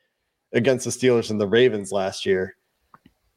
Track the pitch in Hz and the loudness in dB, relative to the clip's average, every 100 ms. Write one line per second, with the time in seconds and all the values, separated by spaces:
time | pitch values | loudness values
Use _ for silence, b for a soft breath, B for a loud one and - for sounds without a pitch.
0 | _ _ _ _ - 123 131 123 117 - | _ _ _ _ -4 0 0 0 -4 0
1 | 127 120 110 107 101 113 127 107 98 98 | 2 2 0 -2 2 4 4 2 -6 -4
2 | 95 - - 92 92 - _ _ _ _ | -4 -6 -2 -2 -4 -12 _ _ _ _
3 | _ _ _ | _ _ _